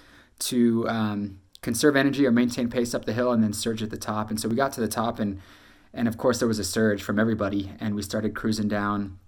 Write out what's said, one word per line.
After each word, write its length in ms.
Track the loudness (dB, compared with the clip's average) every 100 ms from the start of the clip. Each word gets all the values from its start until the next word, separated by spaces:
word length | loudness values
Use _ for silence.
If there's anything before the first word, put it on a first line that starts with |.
| -20 -20 -20 -8
to, 480 | -2 4 4 4 0
um, 500 | 0 0 -2 -6 -10 _ -10
conserve 320 | -4 4 4
energy 320 | 6 2 4 4
or 60 |
maintain 360 | 4 2 0 -2
pace 240 | -2 -2
up 120 | -2
the 80 | -4
hill 180 | -2 2
and 120 | 2
then 100 | 2
surge 320 | 0 -4 -4
at 60 | -6
the 60 | -6
top. 340 | -6 -4 -4
And 100 | -4
so 80 | -2
we 80 | 0
got 160 | 0
to 80 | 0
the 80 | -4
top, 320 | -2 -4 -2
and, 180 | -4 -4 -14 -20 -20 -20 _
and 140 | -4 -2
of 100 | 0
course 200 | 0 2
there 80 | 0
was 100 | 0
a 60 |
surge 380 | -2 2 2 2
from 180 | 0 0
everybody, 500 | 2 2 0 -2 -4 -6
and 160 | -4
we 80 | -4
started 320 | -2 -2 -2
cruising 320 | -2 -2 0 0
down 520 | 0 0 -2 -4 -10